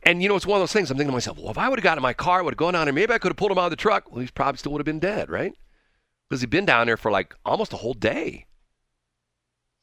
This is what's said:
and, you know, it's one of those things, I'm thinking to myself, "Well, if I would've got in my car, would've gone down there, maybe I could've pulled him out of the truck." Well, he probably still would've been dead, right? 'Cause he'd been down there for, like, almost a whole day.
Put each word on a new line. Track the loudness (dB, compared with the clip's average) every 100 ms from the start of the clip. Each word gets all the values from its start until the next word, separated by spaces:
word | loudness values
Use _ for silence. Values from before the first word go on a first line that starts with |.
and, | 2 2
you | 2
know, | 0
it's |
one | 2 0
of |
those | 2
things, | 0 0
I'm | -2
thinking | 0
to | -2
myself, | -4 -8
"Well, | -8
if | -2
I | -2
would've | 2
got | 2 2
in |
my | 0
car, | 0 2 2
would've | 0 0
gone | 0
down | 2
there, | 2
maybe | 2 2
I | 2
could've | -2 0
pulled | 0
him | 2
out |
of | 0
the | 0
truck." | 0 0 -2
Well, | -8
he | -6
probably | -2 -2 -2
still | -6
would've | -4
been | -4 -2
dead, | -2 -2 -4
right? | -4 -6 -8 -20 _ _ _ _ _ _
'Cause | -6
he'd | 0
been | 0 4
down | 4 4
there | 0
for, | 2
like, | 0 -2 -6 -2
almost | -2 -2
a | -6
whole | -6
day. | -2 -2 -2 -6 -10 -18 _ _ _ _ _ _ _ _ _ _ _ _ _